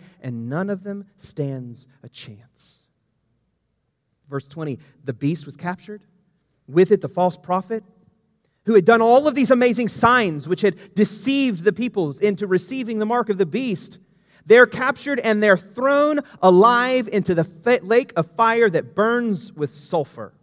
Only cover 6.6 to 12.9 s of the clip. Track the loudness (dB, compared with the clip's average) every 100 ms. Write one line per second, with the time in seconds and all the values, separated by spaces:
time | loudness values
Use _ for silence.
6.6 | -4 0 2 2 0 -2 -2 -4 -6 -6
7.6 | -6 -10 -12 _ _ _ _ _ _ _
8.6 | 0 4 4 4 6 4 4 0 2 2
9.6 | 2 0 -4 0 2 4 0 -4 -6 -2
10.6 | -2 -4 -6 -2 -2 -2 -2 0 -2 -2
11.6 | -2 -2 -4 -4 -4 -2 -2 -2 -2 -2
12.6 | -2 -8 -8